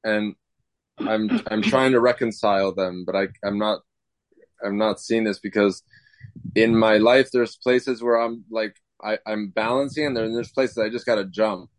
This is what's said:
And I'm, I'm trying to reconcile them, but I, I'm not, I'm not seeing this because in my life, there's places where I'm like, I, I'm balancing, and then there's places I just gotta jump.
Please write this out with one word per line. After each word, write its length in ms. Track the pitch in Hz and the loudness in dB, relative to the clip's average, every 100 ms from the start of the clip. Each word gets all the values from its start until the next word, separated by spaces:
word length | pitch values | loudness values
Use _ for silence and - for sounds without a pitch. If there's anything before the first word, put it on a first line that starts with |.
And 320 | 110 107 104 - _ _ _ _ _ - | -2 -2 -4 -10 _ _ _ _ _ -10
I'm, 460 | - 110 107 117 - | -4 -2 0 -2 -2
I'm 120 | 107 | -2
trying 300 | 107 131 131 | 0 2 4
to 80 | 127 | 4
reconcile 720 | 120 123 117 107 107 98 98 | 2 0 -4 -2 0 2 0
them, 300 | 92 92 90 | -2 -4 -4
but 120 | 90 95 | -4 -2
I, 120 | 98 - | -4 -4
I'm 160 | 101 101 | -6 -2
not, 220 | 107 104 _ _ _ _ _ _ _ _ | -2 -2 _ _ _ _ _ _ _ _
I'm 140 | 107 101 | -6 0
not 220 | 110 104 | 0 -2
seeing 240 | - 113 | -2 0
this 160 | 110 98 | 0 -4
because 420 | 104 107 101 95 _ _ _ _ - - - | -4 2 2 0 _ _ _ _ -20 -16 -6
in 220 | - 113 113 | 0 4 4
my 220 | 110 107 | 4 6
life, 320 | 113 127 127 | 6 4 4
there's 240 | 127 117 - | 0 -2 -2
places 440 | 127 123 131 117 | 0 0 0 -4
where 140 | 120 | 0
I'm 300 | 117 117 117 101 | 0 -2 -6 -8
like, 280 | 113 110 _ _ _ | -6 -6 _ _ _
I, 160 | 107 110 107 | -6 -6 -4
I'm 220 | 107 104 | -6 -4
balancing, 580 | 101 110 131 139 147 147 | -4 0 0 -2 -4 -4
and 100 | 120 | -2
then 180 | 113 | -4
there's 180 | 117 117 | -4 -4
places 260 | - 131 117 | -4 -2 -2
I 100 | 110 | -4
just 160 | 117 | -2
gotta 200 | - 110 | -2 -2
jump. 440 | 95 95 107 92 87 | -2 -2 -2 -2 -12